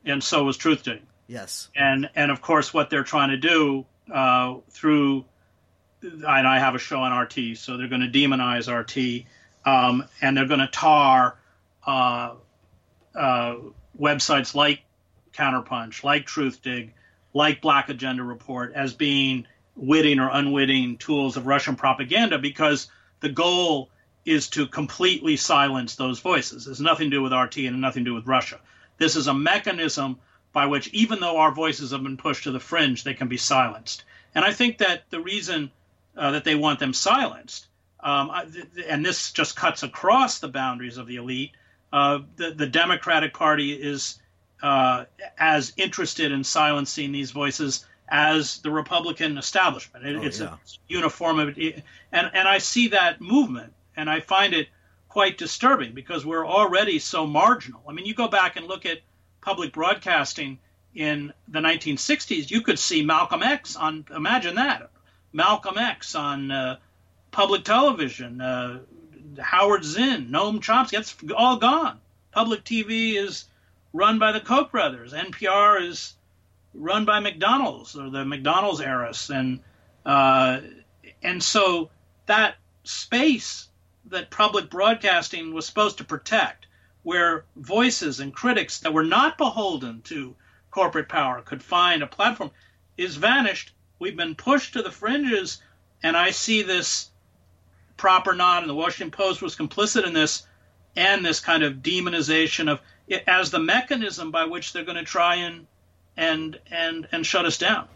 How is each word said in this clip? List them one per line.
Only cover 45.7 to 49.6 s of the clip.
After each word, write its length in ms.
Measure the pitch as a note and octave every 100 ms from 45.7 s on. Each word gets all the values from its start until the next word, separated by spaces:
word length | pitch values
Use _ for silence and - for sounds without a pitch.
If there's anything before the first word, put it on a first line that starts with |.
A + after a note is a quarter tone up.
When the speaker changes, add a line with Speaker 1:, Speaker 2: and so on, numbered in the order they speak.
| -
Speaker 1:
interested 560 | F#3+ - F3 - D3+
in 100 | C#3
silencing 720 | C3+ D#3+ D3+ D3 C#3 - C#3+
these 180 | C#3+ C3
voices 560 | C3+ C#3 C3 C#3+ C3 _ _ -
as 500 | D3 D3+ D#3 C#3+ -
the 140 | D#3
Republican 680 | D#3 - F3 E3+ - D#3+ C#3+
establishment. 640 | - G3